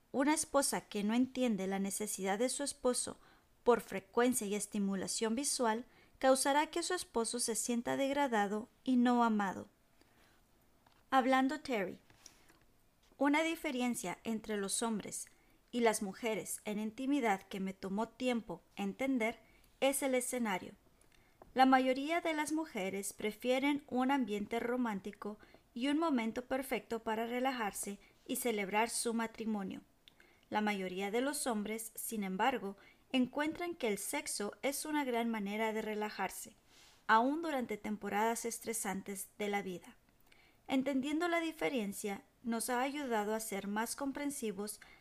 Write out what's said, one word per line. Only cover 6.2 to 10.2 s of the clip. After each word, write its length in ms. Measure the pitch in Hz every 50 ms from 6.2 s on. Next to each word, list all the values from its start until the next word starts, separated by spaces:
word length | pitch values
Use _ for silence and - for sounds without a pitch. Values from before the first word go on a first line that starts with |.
| - 262 269 269 - 294 277 294 311 311
que 140 | - 349 330
su 120 | - 370
esposo 460 | 349 - - - 233 226 214 - 247
se 140 | - - 220
sienta 420 | - - - 240 233 240 262 262
degradado 720 | 262 277 269 277 285 285 277 240 208 202 196 202 214 233 - _ _ -
y 120 | 262 254
no 260 | 247 240 247 247 240 233
amado. 460 | 226 220 208 202 190 - 202 202 - _ _ _ _ _ _ _ _ _ _